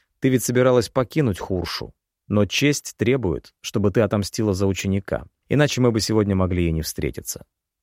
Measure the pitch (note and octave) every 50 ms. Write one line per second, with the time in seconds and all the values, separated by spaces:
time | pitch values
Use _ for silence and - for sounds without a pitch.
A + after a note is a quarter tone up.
0 | _ _ _ _ - C3+ C3 B2 - - A#2+ B2 B2+ C3 B2 B2 G#2+ - - C3
1 | B2 - - D#3+ C#3+ A2+ F#2 - - - G2 F2 E2+ - - - - - - _
2 | _ _ _ _ _ - G2+ G#2 G#2 G2 - - C#3 D3 C#3+ - - - - -
3 | G2+ A#2 C3+ C3+ A2+ F2 C#2+ - - - _ _ - - - A2+ G2 G2+ F#2+ B2
4 | G#2+ G2 - G#2 F#2+ - - - A2 G#2+ F#2+ F#2 G2+ G2 F#2+ - - G2 F#2+ G2
5 | - - - - - - _ _ _ - - C#3 D3+ C3+ - B2 B2+ A#2+ A2 A2
6 | - - A2 A2 G#2 G2+ F#2+ F#2+ F#2 F2+ F2+ F2+ F2 E2 D#2+ D#2+ D#2 - - -
7 | - C2 - - - - - - - _ _ _ _ _ _ _